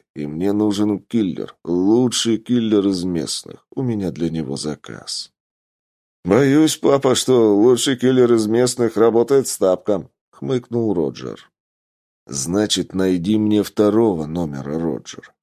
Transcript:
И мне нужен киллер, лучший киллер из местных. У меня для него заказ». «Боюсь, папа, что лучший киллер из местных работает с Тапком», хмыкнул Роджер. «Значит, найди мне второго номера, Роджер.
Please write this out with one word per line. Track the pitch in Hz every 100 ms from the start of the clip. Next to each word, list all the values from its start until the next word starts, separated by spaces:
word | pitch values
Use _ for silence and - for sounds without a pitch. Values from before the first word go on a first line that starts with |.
| _ -
И | 73
мне | 78 98
нужен | 104 107 101 107 101
киллер, | - 120 98 62 50 - -
лучший | 90 95 117 120 110 117 110
киллер | - 123 113 104 98
из | 92
местных. | 90 85 64 - 50 - _ -
У |
меня | 127 107 92
для | 69 82
него | 80 67 69
заказ». | 76 71 - 55 - - - _ _ _ _ _ _ _ _ _
«Боюсь, | 87 110 139 143 156 -
папа, | - 139 131 123
что | - 123 110 101
лучший | 120 123 143 127
киллер | 127 131 120
из | 117 107
местных | 117 123 - 117 104
работает | 113 110 117 139 120
с | -
Тапком», | 95 92 - 95 - _ _ _
хмыкнул | 139 131 - 117 113
Роджер. | 90 71 64 64 50 _ _ _ _ _ _ _ _ -
«Значит, | 69 69 98 107 - -
найди | 92 95 90 87 107
мне | 107 107
второго | 95 - 104 107 113 85 76
номера, | 82 80 69 67 78
Роджер. | 82 64 - - - _